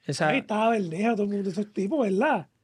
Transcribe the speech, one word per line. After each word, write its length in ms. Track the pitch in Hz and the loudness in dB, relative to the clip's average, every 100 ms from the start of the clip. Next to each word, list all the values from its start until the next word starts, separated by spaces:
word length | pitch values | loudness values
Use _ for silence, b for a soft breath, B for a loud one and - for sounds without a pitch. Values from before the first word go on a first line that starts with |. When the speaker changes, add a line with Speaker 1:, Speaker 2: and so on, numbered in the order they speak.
| - | -8
Speaker 1:
esa 240 | 143 156 | -2 0
Speaker 2:
Ay, 100 | 269 | 0
estaba 320 | - 214 226 | 0 0 2
Verdejo, 400 | 233 180 160 220 | 2 0 -2 0
todo 120 | 220 | 0
el 60 | 202 | 0
mundo, 200 | 202 196 | -2 -4
esos 200 | 180 208 | -4 -4
tipos, 300 | - 196 294 | -4 -2 0
¿verdad? 460 | 220 190 285 233 143 _ | 2 2 2 0 -4 _